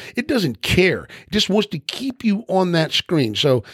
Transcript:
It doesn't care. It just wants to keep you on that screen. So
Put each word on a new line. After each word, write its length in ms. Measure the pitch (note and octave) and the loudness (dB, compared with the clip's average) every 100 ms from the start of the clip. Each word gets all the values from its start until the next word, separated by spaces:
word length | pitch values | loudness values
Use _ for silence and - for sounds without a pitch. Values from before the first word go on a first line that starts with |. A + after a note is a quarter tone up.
| - - | -12 -6
It 120 | D#4 | -2
doesn't 340 | C4 E3 A2+ | 0 0 -2
care. 460 | - - F#3 A2 - - - | -2 2 2 0 -6 -20 -6
It 40 | |
just 180 | G#3+ - | -2 0
wants 180 | G3+ G#3 | 0 0
to 100 | D#3 | -4
keep 460 | - - C4 B3 A3+ | -10 -8 -8 -4 0
you 180 | G3+ - | 0 0
on 240 | F#3 F#3 | 0 2
that 180 | E3+ D3+ | 2 0
screen. 440 | - - D#3+ A2+ G2+ | -2 -2 0 0 0
So 280 | D3 B2+ - | 2 2 0